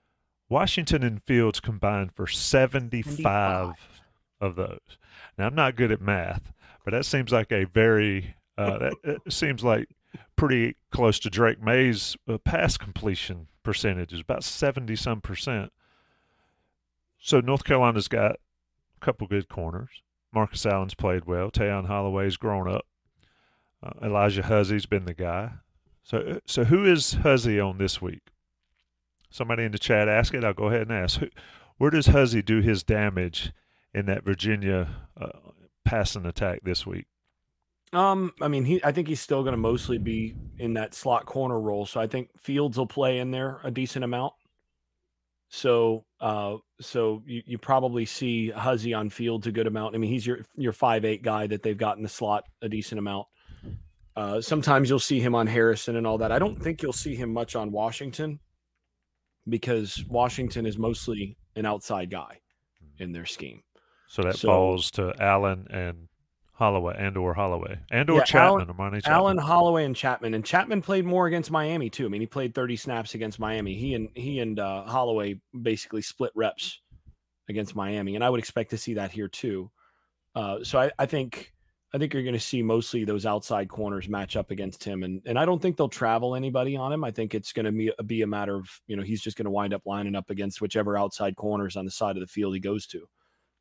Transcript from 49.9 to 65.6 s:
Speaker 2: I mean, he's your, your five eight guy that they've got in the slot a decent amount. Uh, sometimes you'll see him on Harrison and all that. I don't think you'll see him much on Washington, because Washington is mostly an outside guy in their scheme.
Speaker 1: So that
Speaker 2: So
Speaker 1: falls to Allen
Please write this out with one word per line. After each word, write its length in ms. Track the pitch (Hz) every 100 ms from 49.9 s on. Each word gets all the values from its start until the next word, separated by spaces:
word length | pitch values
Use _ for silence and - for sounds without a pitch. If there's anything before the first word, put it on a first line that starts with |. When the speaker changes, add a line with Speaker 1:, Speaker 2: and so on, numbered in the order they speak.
| 113
Speaker 2:
I 20 |
mean, 140 | 110
he's 140 | 123 113
your, 200 | 120 110 -
your 160 | 127
five 320 | 104 127 113
eight 200 | 107 107
guy 240 | 113 107 107
that 160 | 104
they've 120 | 113 104
got 220 | 107 101
in 60 |
the 60 | 107
slot 340 | - 107 104 - -
a 80 | 113
decent 300 | 110 104 107
amount. 280 | 101 98 104 _ - - - - - _ _
Uh, 280 | - 101 107
sometimes 480 | 113 156 147 135 135
you'll 100 | 135
see 220 | - 135
him 140 | 123 117
on 120 | 110
Harrison 480 | 120 113 110 - 117
and 100 | 113
all 120 | 110
that. 160 | 113
I 60 | 117
don't 220 | 196 208
think 200 | 160 160
you'll 100 | 147
see 240 | - 156 120
him 160 | 120
much 240 | 113 117 120
on 160 | 107
Washington, 680 | 101 113 117 139 120 156 147 _ _ _ _ _ _ _ _ _ _ -
because 560 | 113 - 117 104 - 95
Washington 580 | 120 123 - 123 - 113
is 120 | 104
mostly 600 | 113 113 - 107 98 - _ -
an 100 | 107
outside 440 | 104 - 101 90
guy 320 | 92 62 - _ _ _ _ 76 71
in 140 | 90
their 120 | 85 85
scheme. 380 | - 71 53 _ _ _ _ _
Speaker 1:
So 140 | -
that 120 | 92 92
Speaker 2:
So 140 | 113
Speaker 1:
falls 420 | 92 92 92 90
to 220 | - 92 -
Allen 480 | 101 98 98 92